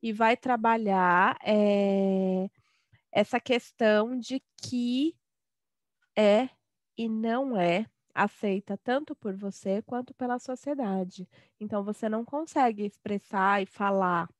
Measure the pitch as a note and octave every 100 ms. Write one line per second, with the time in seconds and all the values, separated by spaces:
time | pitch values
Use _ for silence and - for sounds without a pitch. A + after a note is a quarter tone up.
0 | A3+ G#3+ A3+ B3 B3+ A#3+ A3+ A3+ G#3 F#3+
1 | F3+ F3+ G#3 - - G#3+ G#3 G3+ G3 G3
2 | G3 F#3+ F#3+ F#3 G3 - _ _ _ _
3 | _ - G#3 A#3+ - A#3+ - - A3 G#3+
4 | A#3 B3+ A3 C4 - _ - B3 A#3+ B3+
5 | D#4+ - _ _ _ _ _ _ _ _
6 | _ - G#3 G#3+ B3+ - _ _ _ -
7 | A3+ A3 A3+ A#3 C4+ G#3+ F3 F3+ A3 _
8 | _ - G3+ - G#3 G3+ - - - C4
9 | D#4 D4 G#3+ F#3+ G3+ - G3 G3+ - B3
10 | B3+ - B3 B3 - B3+ C#4 C#4 G#3+ F#3+
11 | F#3 F#3+ F3+ _ _ - G#3+ G3+ G3+ G#3
12 | A3 A3 A#3 C#4+ D#4+ D4+ B3 G#3 G#3 -
13 | G#3 G3+ - G3+ F#3+ G3+ G3 - G3+ G3
14 | F#3 F3 F3